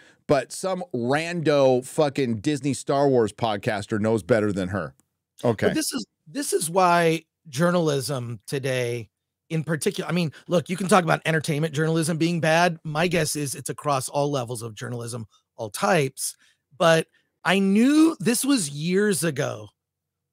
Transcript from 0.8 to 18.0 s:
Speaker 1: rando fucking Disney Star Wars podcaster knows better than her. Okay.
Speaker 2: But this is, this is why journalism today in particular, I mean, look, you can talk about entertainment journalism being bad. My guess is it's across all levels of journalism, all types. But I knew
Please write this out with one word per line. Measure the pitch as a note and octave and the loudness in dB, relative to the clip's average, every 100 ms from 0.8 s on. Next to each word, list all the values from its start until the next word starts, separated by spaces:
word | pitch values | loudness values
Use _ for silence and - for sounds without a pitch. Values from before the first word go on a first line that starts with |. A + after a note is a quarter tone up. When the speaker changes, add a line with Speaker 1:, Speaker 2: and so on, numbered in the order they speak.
| F#3 | -6
Speaker 1:
rando | B2 A#2+ C#3+ E3 F3 D3 D3 C3+ B2+ C3 | -6 -2 -2 -2 -2 2 4 6 4 0
fucking | - D3 C#3+ C3 A2 | 0 0 0 -2 -2
Disney | D3+ D3 C#3 | -2 -2 -2
Star | B2+ - C#3 C#3+ | -4 -2 2 4
Wars | B2+ G#2+ | 4 2
podcaster | - A#2 G#2 A#2+ G#2 - A2 | 0 -2 -2 -2 -4 -4 -2
knows | A2 A2+ | 0 0
better | F2 A#2 G#2 | 2 2 4
than | G2 F2+ | 0 -2
her. | G2 D2 - _ _ _ _ | -4 -6 -12 _ _ _ _
Okay. | B2 A2 G#2 | -2 2 0
Speaker 2:
But | D#4 | 0
this | D4+ | -2
is, | C4 - _ - | -6 -10 _ -12
this | G3+ D4 | -8 -4
is | G4 D#3 | -2 0
why | F#3 F3+ F3 E3 D#3+ - _ E3 | 2 4 4 4 0 -4 _ -12
journalism | B2+ F3 F3 D#3 C#3+ A#2 C3+ A#2+ A2+ - | 0 2 2 2 0 -2 -6 -6 -10 -8
today | C#3+ C3 B2+ A#2+ A#2+ G#2+ _ _ _ _ | -6 -4 -2 -2 -4 -8 _ _ _ _
in | D#3+ | -6
particular, | D3 D#3 G#3 F#3 D#3 | -4 -2 -2 -4 -4
I | |
mean, | E3+ D#3+ - - | -2 -4 -6 -2
look, | F3 C#3 | -2 -2
you | F3+ | -6
can | F#3 | 2
talk | G3+ | 2
about | D#3+ D3+ D#3 | 4 0 0
entertainment | D#3+ D#3+ D3 D#3+ | -2 -2 -2 -2
journalism | D3 D#3+ E3 D#3 D#3+ | -2 0 0 0 0
being | E3 F3 | 0 0
bad. | D#3+ E3 F3+ E3 | 2 4 2 0
My | D#3+ D3+ F3 | -6 -4 0
guess | E3+ D#3 D3 | 0 -2 -4
is | C#3+ - | -6 -8
it's | C3 | -10
across | C3+ D3 C3+ - | -8 -2 -2 -2
all | D3 C#3+ | -2 -2
levels | C#3 A#2 A#2 | -2 -4 -8
of | A#2 G#2 | -10 -12
journalism, | A#2+ A#2+ A#2 A#2 G#2+ _ _ - | -10 -10 -10 -10 -14 _ _ -12
all | A2 | -10
types. | - G3+ F3+ C3+ - - - _ _ _ _ | -4 2 2 2 -4 -10 -10 _ _ _ _
But | E3+ D#3+ - _ _ _ D#3+ | 4 4 2 _ _ _ 0
I | F#3+ | 2
knew | G3 G3+ B3+ D4+ | 4 4 4 6